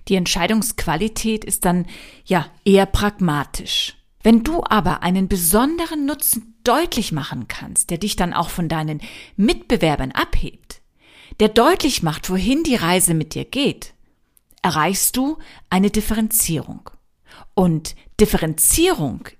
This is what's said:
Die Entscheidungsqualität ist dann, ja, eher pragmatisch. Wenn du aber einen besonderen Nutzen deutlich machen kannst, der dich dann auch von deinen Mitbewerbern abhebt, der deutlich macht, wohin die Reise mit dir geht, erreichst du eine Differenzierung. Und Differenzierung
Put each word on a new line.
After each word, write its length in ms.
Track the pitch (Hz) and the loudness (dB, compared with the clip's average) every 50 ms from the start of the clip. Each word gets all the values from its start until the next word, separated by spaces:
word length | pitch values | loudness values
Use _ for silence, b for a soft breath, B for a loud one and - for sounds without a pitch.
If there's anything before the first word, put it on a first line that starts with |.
| B - | B -2
Die 80 | 196 | 0
Entscheidungsqualität 1300 | 185 175 - - 190 170 185 220 220 180 - - - - 170 151 160 214 226 220 - - 220 220 214 - | 0 0 0 -2 0 0 2 2 0 0 -2 -4 -4 -2 -2 -2 -2 -2 -4 -4 -4 -2 -2 -2 -4 -4
ist 200 | - - - - | -6 -6 0 0
dann, 220 | 180 175 180 175 B B B B B B B B | 2 2 2 -2 B B B B B B B B
ja, 220 | - 196 170 151 - - - _ | -2 -2 -2 -2 -4 -12 -2 _
eher 220 | 208 196 196 196 | 6 6 6 6
pragmatisch. 1120 | 196 - - 202 208 208 - 185 170 147 143 139 - - - - - - - - - - - _ _ _ _ - | 4 0 0 0 -2 0 0 0 0 0 -2 -4 -6 -10 -12 -8 -4 -4 -4 -4 -4 -8 -16 _ _ _ _ 4
Wenn 160 | 214 226 226 | 6 6 6
du 220 | 226 311 320 349 - - | 4 2 -2 -2 0 0
aber 360 | 214 214 151 180 156 - - | 0 2 2 0 -2 0 -2
einen 240 | 175 185 190 190 185 | 0 0 0 0 0
besonderen 760 | 208 180 170 165 202 214 254 294 330 339 330 320 320 302 285 | -2 -2 0 2 2 2 2 2 0 -2 -4 -6 -4 -4 -4
Nutzen 540 | 277 302 - - - - 233 - - - _ _ | -4 -4 -4 -4 -4 -4 -4 -6 -12 -20 _ _
deutlich 480 | 247 240 294 349 349 - - 208 - | 0 2 2 0 -2 -4 -4 -4 -4
machen 340 | 160 151 156 - - - - | -6 -6 -6 -8 -10 -10 -10
kannst, 440 | - - - - - - - - - | -10 -12 -14 -14 -2 -2 -2 -2 0
der 80 | 170 160 | -4 -6
dich 180 | 208 202 - | -4 -4 -2
dann 160 | - 180 175 | -2 -2 -2
auch 180 | - - 170 - | 0 -4 -4 -4
von 180 | - - 170 156 | -4 -4 -4 -2
deinen 320 | 165 160 156 156 151 151 B B B B B B B | -2 -4 -4 -4 -6 -8 B B B B B B B
Mitbewerbern 760 | - 196 254 359 - - - 247 - 180 156 147 - 131 135 | 0 2 2 2 -2 0 -2 0 2 2 2 2 0 -2 -4
abhebt, 720 | - - 330 - - - 175 - - - - _ - - _ _ B B B B B B B B B - | -4 -4 -4 0 2 0 0 0 -6 -14 -20 _ -20 -20 _ _ B B B B B B B B B 2
der 100 | 208 208 | 2 4
deutlich 540 | 214 233 233 311 370 - - 285 - - | 6 6 6 6 4 4 2 0 0 0
macht, 260 | 165 160 151 - - - | -2 -2 -4 -4 -6 -4
wohin 360 | 185 190 185 220 269 311 330 | -2 0 0 2 0 0 2
die 100 | 320 247 | 0 0
Reise 400 | 208 170 165 180 185 175 175 165 | 0 2 2 2 2 2 2 0
mit 200 | 160 156 156 - | 0 -2 -4 -8
dir 100 | - 160 | -10 -10
geht, 500 | - - 254 285 202 - - - - - _ _ _ _ _ _ _ _ _ _ _ - _ | -6 -4 -2 -2 -2 -2 -4 -12 -20 -20 _ _ _ _ _ _ _ _ _ _ _ -12 _
erreichst 540 | - 180 160 156 151 175 196 - - - - | -4 -2 0 0 0 0 0 0 -2 -2 0
du 220 | 247 262 285 311 B B B B B B _ | -2 -2 -2 -4 B B B B B B _
eine 200 | 180 185 196 208 | 0 2 2 2
Differenzierung. 1000 | - 220 208 - 220 220 226 220 - - - - 165 135 - - - - - - - - _ _ _ _ B B B B B B - | 2 0 -2 0 0 0 0 0 0 0 0 0 -2 -4 -6 -8 -14 -16 -16 -20 -20 -20 _ _ _ _ B B B B B B 0
Und 400 | 202 185 175 160 151 160 - b b b b - - | 2 2 4 2 0 -4 -8 b b b b 2 2
Differenzierung 1080 | 214 202 - - 170 160 156 - - - - 320 330 370 349 - 151 127 - - - - - | 2 4 4 0 0 -2 -2 0 0 2 2 4 4 2 2 0 -2 -4 -4 -6 -10 -16 -20